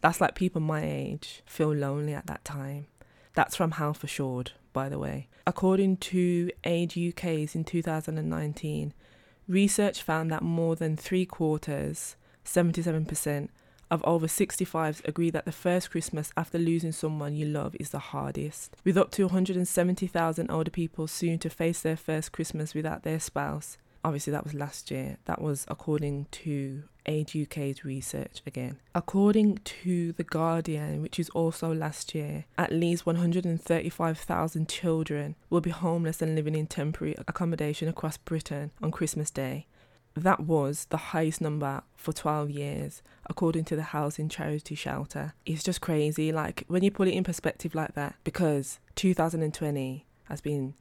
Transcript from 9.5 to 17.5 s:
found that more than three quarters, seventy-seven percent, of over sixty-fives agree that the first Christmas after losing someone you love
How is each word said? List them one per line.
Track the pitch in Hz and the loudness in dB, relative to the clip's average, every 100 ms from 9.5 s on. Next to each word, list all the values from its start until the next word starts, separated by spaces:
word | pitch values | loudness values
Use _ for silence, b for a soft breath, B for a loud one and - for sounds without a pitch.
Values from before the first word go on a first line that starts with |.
| 185 196 - 202 - | 4 4 4 2 0
found | - 160 160 | -2 0 0
that | 160 | 0
more | 170 165 165 165 | 0 2 2 2
than | 165 156 | 0 -2
three | - 185 | 0 2
quarters, | 185 - 160 151 - 143 143 160 - - b b | 2 0 0 0 -2 -4 -4 -6 -10 -12 b b
seventy-seven | - 180 175 165 170 160 156 | 0 4 4 4 0 0 0
percent, | 147 151 143 147 b b b b | -2 -2 -2 -4 b b b b
of | 165 | 0
over | - 170 160 | 4 4 2
sixty-fives | - 196 - 185 160 156 151 - | 2 0 2 -2 0 0 0 -4
agree | 151 170 | 0 2
that | 160 - | 2 -4
the | |
first | - 180 180 - | -2 2 2 2
Christmas | 165 - 156 156 - | -4 -2 -4 -2 -2
after | 165 170 | 0 2
losing | 165 165 165 | 4 4 0
someone | 160 156 156 147 | -2 -2 -2 -2
you | 147 | -2
love | 151 | 0